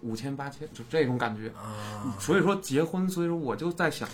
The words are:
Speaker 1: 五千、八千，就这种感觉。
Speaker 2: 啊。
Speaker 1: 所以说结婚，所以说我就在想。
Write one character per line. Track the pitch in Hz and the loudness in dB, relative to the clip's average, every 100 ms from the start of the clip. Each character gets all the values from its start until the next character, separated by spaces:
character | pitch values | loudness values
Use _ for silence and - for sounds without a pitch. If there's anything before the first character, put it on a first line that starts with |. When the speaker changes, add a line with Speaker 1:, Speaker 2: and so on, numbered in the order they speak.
Speaker 1:
五 | 120 | -8
千、 | 110 139 139 | -6 -4 -6
八 | 139 | -6
千， | - 151 | -10 -12
就 | - 117 | -14 -2
这 | 160 127 | 2 4
种 | 123 | 2
感 | 117 | 0
觉。 | 107 110 - | -2 -8 -10
Speaker 2:
啊。 | - 107 104 104 123 98 | -10 -8 -8 -6 -6 -2
Speaker 1:
所 | 147 190 | 4 6
以 | |
说 | 170 196 | 6 4
结 | - 135 | 2 2
婚， | 160 185 185 | 2 2 0
所 | 180 | 2
以 | 170 | 0
说 | |
我 | 170 135 107 | 0 -2 -2
就 | 170 | -2
在 | 170 160 | 2 0
想。 | 143 113 | 0 -6